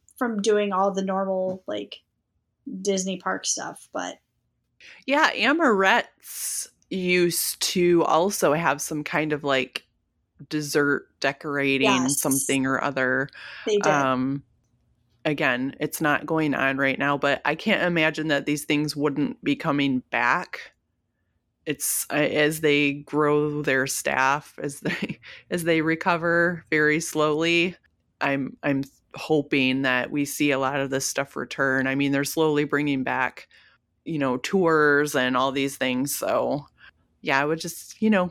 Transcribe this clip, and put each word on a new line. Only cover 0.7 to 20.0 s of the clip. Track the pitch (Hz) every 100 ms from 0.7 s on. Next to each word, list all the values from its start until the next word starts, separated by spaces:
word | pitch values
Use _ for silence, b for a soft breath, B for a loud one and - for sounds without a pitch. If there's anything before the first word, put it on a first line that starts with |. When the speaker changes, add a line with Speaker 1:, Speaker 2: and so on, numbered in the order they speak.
Speaker 1:
all | 190 196
the | 190
normal, | 190 190 190 185 185 190 -
like, | 208 202 - _ _ _ _ _ _ - 190
Disney | 190 196 190 180
park | 185 190 -
stuff, | - 170 165 -
but | - 180 - _ _ _ _ _ _ B B -
Speaker 2:
Yeah, | 285 294 -
Amorette's | 220 320 302 202 190 240 - _ - - - - - _ _
used | 185 180 180 175 170 - - -
to | 185 175 170 -
also | 156 190 - 165
have | 151 170 143
some | - 156
kind | 147 160 156
of, | 151
like, | 143 135 131 - - _ _ _ _ _ 151
dessert | 151 147 151 143 143 - _
decorating | 139 139 156 143 139 135 135
Speaker 1:
Yes. | 131 127 143
Speaker 2:
something | 143 135 135 139 131
or | 135
other. | 143 135 127 131 143 B B B -
Speaker 1:
They | 208
did. | 160
Speaker 2:
Um, | 151 135 127 131 139 - _ _ _ _ _ _ _ 156
again, | 147 147 123 135 -
it's | 147 -
not | 156 143 147
going | 160 156 135
on | 135 135
right | 135 131
now, | 139 143
but | 143 135 139
I | 160
can't | 220 190
imagine | 175 170 156 156 156
that | 147 147
these | 147 -
things | 147 151 147
wouldn't | 147 139 143 -
be | - 139
coming | 165 143 139 127